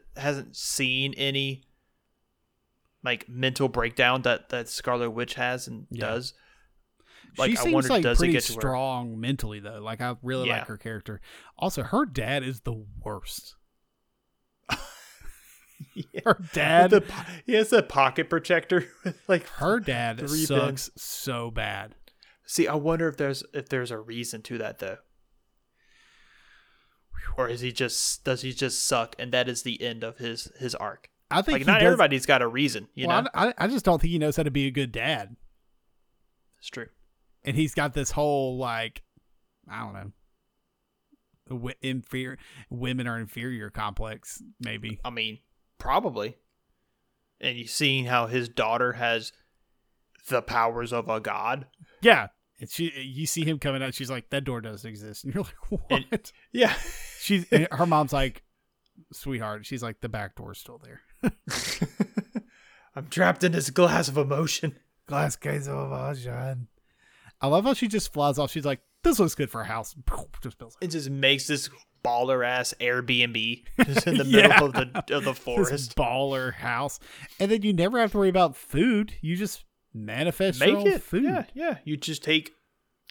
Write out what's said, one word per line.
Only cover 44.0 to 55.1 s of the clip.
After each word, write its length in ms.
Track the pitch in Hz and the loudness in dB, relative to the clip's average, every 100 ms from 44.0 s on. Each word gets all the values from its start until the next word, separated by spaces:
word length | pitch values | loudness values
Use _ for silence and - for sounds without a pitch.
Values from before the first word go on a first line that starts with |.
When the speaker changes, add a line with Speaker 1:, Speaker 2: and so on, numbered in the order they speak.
| 110 107 - - - - | -6 -6 -14 -18 -18 -12
Speaker 2:
maybe. 400 | 117 110 110 107 | -10 -8 -10 -10
Speaker 1:
I 60 | 123 | -8
mean, 280 | 117 110 110 _ _ _ - | -6 -6 -8 _ _ _ -8
probably. 580 | 120 165 214 110 107 - _ _ _ _ _ _ _ _ _ - | -2 0 0 -4 -8 -10 _ _ _ _ _ _ _ _ _ -6
And 180 | 131 120 | -4 -4
you 80 | 117 | -6
seeing 380 | - 143 135 | 0 2 2
how 220 | 123 123 113 | 2 2 2
his 220 | 123 120 | -2 -2
daughter 440 | 127 113 117 123 | 0 0 2 0
has 380 | 120 117 113 110 - _ _ _ _ _ _ _ _ - | 0 0 -2 -4 -16 _ _ _ _ _ _ _ _ -2
the 120 | 123 | -2
powers 520 | - 120 117 117 120 | 0 0 0 0 -4
of 160 | 120 113 | -4 -2
a 120 | 110 | -4
god. 460 | 107 101 110 139 131 _ - - | -4 -4 -4 -4 -8 _ -20 2
Speaker 2:
Yeah. 280 | 226 160 98 _ _ - | 6 6 2 _ _ -18
And 100 | 127 | -12
she, 220 | - 165 139 | -6 -6 -6
you 280 | 135 131 156 | -10 -6 -4
see 180 | 170 | -2
him 140 | 156 151 | -2 -2
coming 240 | 143 135 | -2 -2
out, 120 | 131 | -4
she's 140 | - 127 | -6 -8
like, 200 | 127 - | -8 -6
"That 140 | 139 | -6
door 160 | 135 120 | -4 -6
doesn't 280 | 110 101 113 | -8 -12 -14
exist." 360 | 104 107 | -14 -14